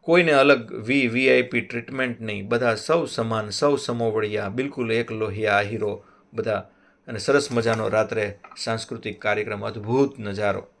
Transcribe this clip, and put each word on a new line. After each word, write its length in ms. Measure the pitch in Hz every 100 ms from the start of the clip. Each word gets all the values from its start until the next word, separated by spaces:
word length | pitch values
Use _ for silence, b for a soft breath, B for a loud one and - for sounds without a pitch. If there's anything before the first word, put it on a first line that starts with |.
કોઈને 320 | - 170 170
અલગ 400 | 143 139 135 113
વી-, 340 | 110 110 139 123
વી 240 | 117 131
આઈ 120 | 127
પી 180 | 127 120
ટ્રીટમેન્ટ 600 | 101 120 117 135 127 117
નહીં, 280 | 113 104 101
બધા 260 | 117 120
સૌ 300 | 107 - 165
સમાન, 440 | 151 - 113 113 107
સૌ 280 | 98 147 139
સમોવડિયા, 720 | - 117 117 110 107 104 101
બિલકુલ 440 | 113 139 139 117
એક 200 | 113 113
લોહિયા 420 | 110 107 101 107
આહીરો 500 | 101 101 110 104 98 b b b
બધા. 360 | 113 110 104 - b b b -
અને 120 | 113
સરસ 340 | - 139 -
મજાનો 360 | 120 113 110 107
રાત્રે 500 | 107 104 110 104 95 - -
સાંસ્કૃતિક 680 | - 113 - 117 110 101
કાર્યક્રમ, 440 | 107 104 107 104 101
અદ્ભુત 520 | 104 107 127 139 139
નજારો 500 | 107 98 104 98 - _